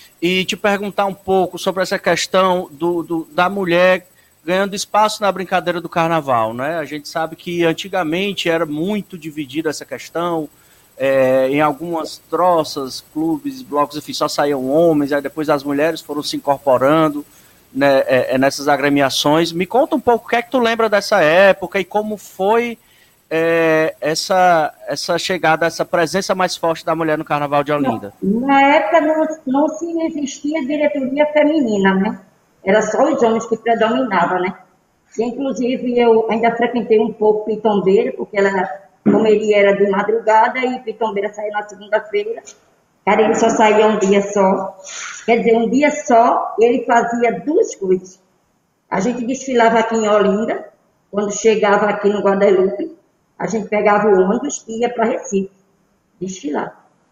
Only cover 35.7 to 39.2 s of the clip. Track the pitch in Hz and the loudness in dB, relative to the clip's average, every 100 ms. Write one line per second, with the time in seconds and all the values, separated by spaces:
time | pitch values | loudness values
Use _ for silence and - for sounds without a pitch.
35.7 | 262 247 240 240 220 226 214 233 233 240 | -2 -2 2 4 4 2 0 0 0 -2
36.7 | 240 208 220 - - 214 214 220 214 220 | -2 2 2 2 2 2 2 -2 -2 0
37.7 | 202 180 208 247 - 226 202 196 - - | 2 4 2 2 -4 -6 0 0 0 -4
38.7 | - - _ 214 208 | -8 -18 _ 0 2